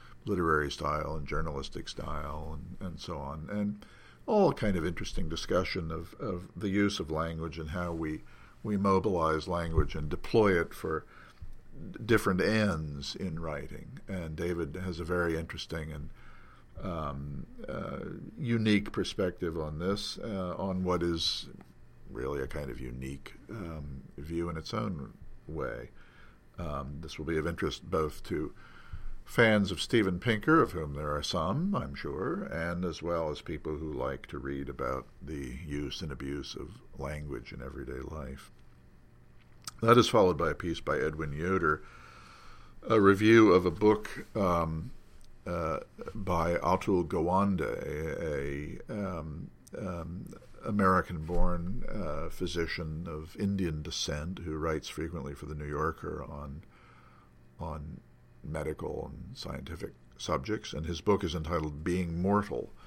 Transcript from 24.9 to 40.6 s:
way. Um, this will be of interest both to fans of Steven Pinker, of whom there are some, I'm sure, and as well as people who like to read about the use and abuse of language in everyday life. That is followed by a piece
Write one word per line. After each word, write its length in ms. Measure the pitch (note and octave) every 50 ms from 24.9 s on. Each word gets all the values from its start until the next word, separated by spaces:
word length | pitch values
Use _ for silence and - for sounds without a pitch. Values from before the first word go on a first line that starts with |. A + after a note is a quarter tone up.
| F2+ D2 C2+ A1 - - - - - - -
way. 420 | - D#2+ D2+ C2+ B1 A1+ A#1+ B1 - - - - - - - - - - - - - - -
Um, 380 | F2+ D#2 C#2+ C#2+ C#2 C2+ C#2+ D2+
this 160 | E2+ D#2 -
will 80 | - D2+
be 120 | D2+ E2
of 100 | D#2 D2+
interest 420 | E2 E2 - D#2+ D2+ - - - F2
both 320 | E2+ E2 D#2 D2+ - - -
to 300 | - F#2 D2+ D#2 C#2+ - - - - - - - - - - - - - - -
fans 480 | - - - A#2 A2 G#2+ G#2+ G2+ -
of 80 | F2+ -
Steven 400 | - - - A#2 G2+ F#2+ F2+ F2+
Pinker, 420 | - A#2+ A2 G#2 - D#3 D#3+ E3
of 120 | B2+ - -
whom 200 | F2 D#2 D2 C#2+
there 220 | C#2+ D2+ D2 D2
are 80 | D2+ D2+
some, 500 | - - F2 D#2 F2 G#2 D3 F3 G3+ G3+
I'm 220 | D3 C#2+ C#2 C#2+
sure, 540 | - - D2 C#2 D2+ G2 C3+ E3+ G3+ G3+ -
and 320 | - E2 E2 F2 F2 F2 F2+
as 180 | F2 D#2+ -
well 280 | D#2+ E2+ E2+ E2 E2 D#2
as 100 | D2 -
people 380 | - - D#2+ D2 - D#2 D#2
who 160 | D2 D#2+ D#2 D2+
like 340 | B1+ B1+ C2+ C2+ B1+ -
to 100 | - C#2+
read 300 | C2 B1+ C#2 C#2 C#2 C#2
about 380 | C2 C2+ C2+ C2 B1+ C2 B1+ A#1+ - - -
the 320 | - D2 D#2 D2 C2+ B1+ B1 C#2 E2+
use 360 | D2+ C#2+ D2 D2 C2+ - -
and 100 | F2 D2+
abuse 420 | C#2 B1+ C#2 C2+ C#2+ C#2+ C#2 - -
of 280 | - C#2+ D2+ G2+ A#2+ - - - B1
language 540 | C2+ C#2+ D2+ D2 D2+ D2 C2+ A#1 A1+ - -
in 80 | -
everyday 400 | B1 C2+ C2+ C2+ C2 B1+ B1+ B1+
life. 500 | C2+ C#2 D#2 D#2 C#2+ C2+ C2+ C#2 - - - - - - - - - - - - - - - - - - - - - - - - - - - -
That 160 | - A2+ A#2+
is 120 | A#2+ A2+ -
followed 280 | - A2+ G2 F#2 E2+
by 140 | D2+ E2+ D#2
a 40 | D2
piece 260 | -